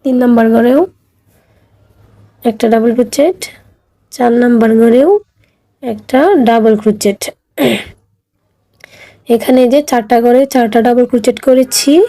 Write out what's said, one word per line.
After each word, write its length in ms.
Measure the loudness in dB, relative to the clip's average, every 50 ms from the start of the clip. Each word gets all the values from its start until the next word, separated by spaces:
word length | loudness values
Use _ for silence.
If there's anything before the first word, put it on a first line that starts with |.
তিন 140 | _ -2 -2 0
নাম্বার 240 | 0 2 2 2 2 2 2
ঘরেও 260 | 0 0 2 0 0 -2 -2 _ _ _ _ _ _ _ _ _ _ _ _ _ _ _ _ _ _ _ _ _ _ _ _ _ _ _ _ _ _ -6
একটা 220 | -6 -4 -2 -2 0
ডাবল 220 | 0 0 0 -2 -2
ক্রোচেট, 440 | -2 -4 -4 -2 -2 -2 -2 -2 -6 -12 -18 -18 -20 _ _ _ _ _ _ _ _ _ _
চার 200 | -8 -4 -2 0 0 0
নাম্বার 280 | 0 2 2 2 2 2 2 2
ঘরেও 300 | 2 2 2 2 2 2 0 -2 -2 _ _ _ _ _ _ _ _ _ _ _
একটা 380 | -12 -12 -12 -12 -10 -4 -2 0 0 2 2 2 2 2
ডাবল 260 | 0 2 2 0 0
ক্রোচেট। 440 | 0 0 -4 -4 -2 -4 -4 -4 -4 -10 -14 -14 _ _ _ _ -4 -4 -2 -2 -4 -8 -14 -20 _ _ _ _ _ _ _ _ _ _ _ _ _ _ _ _ _ -20 _ -20 -20 -20 -20 _ _ _ -2
এখানে 320 | -2 -2 0 0 2 2 2 2
যে 80 | 2 0 0 0
চারটা 260 | -4 -4 -2 0 0 0
ঘরে 200 | 2 2 2 2 0 0 0
চারটা 240 | -2 -2 0 0 0
ডাবল 220 | 0 2 2 0 0
ক্রোচেট 320 | 0 -2 -2 -2 -2 -4 -2 0
করেছি। 460 | 0 2 2 0 -2 -4 -4 0 2 2 2 2